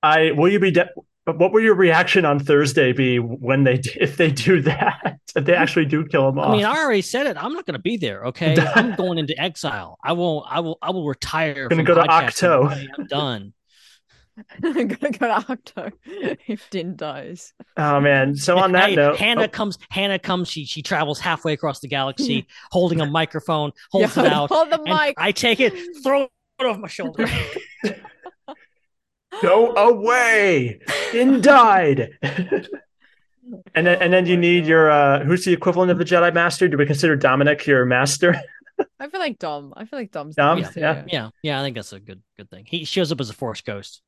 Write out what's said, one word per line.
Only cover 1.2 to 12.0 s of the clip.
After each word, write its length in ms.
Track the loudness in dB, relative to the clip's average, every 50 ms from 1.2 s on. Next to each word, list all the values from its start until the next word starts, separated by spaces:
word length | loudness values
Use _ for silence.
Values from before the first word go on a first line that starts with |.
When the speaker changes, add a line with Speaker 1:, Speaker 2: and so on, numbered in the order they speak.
| _
Speaker 1:
but 140 | -8 0 0
what 120 | 0 2
will 120 | 4 2 4
your 120 | 4 4
reaction 500 | 4 4 4 4 4 2 2 2 2 2
on 120 | 2 0 0
Thursday 540 | 2 2 4 4 4 2 2 2 2 2 2
be 260 | 0 0 0 0 -2
when 460 | -2 -4 -8 -8 -4 -2 0 2 4
they 140 | 2 2 0
d-, 180 | -2 -6 -4 -4
if 200 | -4 -4 0 0
they 120 | 0 0
do 300 | 0 -2 0 2 2 2 2
that? 540 | 0 -2 0 -2 -2 -2 -4 -8 -8 -8 -8 _
<laughs> 20 | -6 -6
If 80 | -4 0
they 80 | 2 2
actually 320 | 2 2 0 0 0 0
do 180 | 0 -2 -4 -4
kill 240 | -2 0 2 2 2
him 120 | 0 0
Speaker 2:
I 100 | 0 0
mean, 140 | 2 2 2
Speaker 1:
off? 120 | 0 0
Speaker 2:
I 60 | -2 -2
already 200 | 0 0 0 -2
said 240 | -2 -4 -4 -4 -4
it. 100 | -4 -6 -8
I'm 120 | -8 -8
not 100 | -8 -10
gonna 140 | -10 -10 -6
be 180 | -6 -6 -4
there, 280 | -4 -6 -6 -8 -6 -8
okay? 280 | -10 -8 -2 -2 2 2 2 2
Speaker 1:
<laughs> 80 | 4 2
Speaker 2:
I'm 220 | 2 2 2 -2
going 200 | -4 -4 -2 -2
into 240 | -4 -4 -6 -6 -6
exile. 560 | -6 -8 -8 -6 -8 -8 -8 -8 -12 -14 -18 _ -6
I 80 | -4 -4
won't, 320 | -2 -2 -2 -2 -4 -6 -6
I 100 | -6 -6
will, 160 | -6 -6 -8 _ -8
I 80 | -6
will 160 | -6 -4 -4
retire 600 | -6 -6 _ -8 -6 -4 -2 -2 -2 -4 -6 -4 -2
Speaker 1:
Gonna 80 | 0
Speaker 2:
from 80 | 0 4
Speaker 1:
go 80 | 4 4
to 60 | 4